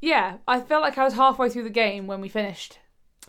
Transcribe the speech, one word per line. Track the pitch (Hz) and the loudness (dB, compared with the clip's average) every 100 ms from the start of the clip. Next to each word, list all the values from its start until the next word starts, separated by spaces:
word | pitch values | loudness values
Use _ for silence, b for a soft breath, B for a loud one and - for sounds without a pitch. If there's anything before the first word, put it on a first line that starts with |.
yeah, | 302 285 190 180 - | 0 2 0 -4 -2
I | 247 | -2
felt | 247 302 | 0 0
like | 302 277 | 2 2
I | |
was | 269 | 0
halfway | 226 269 262 247 | 4 4 4 0
through | 240 | -2
the | 233 | -4
game | 220 214 202 190 | 0 0 -2 -8
when | 196 | -10
we | 196 | -6
finished. | 214 202 165 - - _ _ _ _ | -4 -4 -8 -16 -20 _ _ _ _